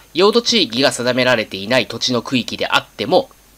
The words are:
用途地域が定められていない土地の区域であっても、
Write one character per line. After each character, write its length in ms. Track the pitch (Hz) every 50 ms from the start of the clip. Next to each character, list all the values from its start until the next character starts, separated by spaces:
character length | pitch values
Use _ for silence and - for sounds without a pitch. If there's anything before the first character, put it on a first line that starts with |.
| - _ -
用 160 | 151 190 214
途 100 | 214 233
地 220 | 233 - 240 220
域 200 | 160 117 107 123
が 100 | 131 -
定 220 | - - 120 127 120
め 100 | 127 123
ら 100 | 127 123
れ 120 | 110 107
て 100 | - -
い 100 | 95 98
な 140 | 107 131 127
い 80 | 104 -
土 100 | 117 113
地 140 | - -
の 100 | 127 117
区 140 | - - 135
域 200 | 123 107 - 110
で 120 | - 92 -
あ 100 | - 139
っ 80 | 131
て 200 | - _ - 104
も、 220 | 117 - - - - _ _ _ _ -